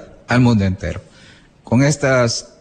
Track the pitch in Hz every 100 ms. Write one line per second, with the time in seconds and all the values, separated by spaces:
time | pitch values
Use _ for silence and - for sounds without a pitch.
0 | - - - 120 120 110 95 92 80 92
1 | - - - - _ _ - 117 139 147
2 | 135 127 117 - - -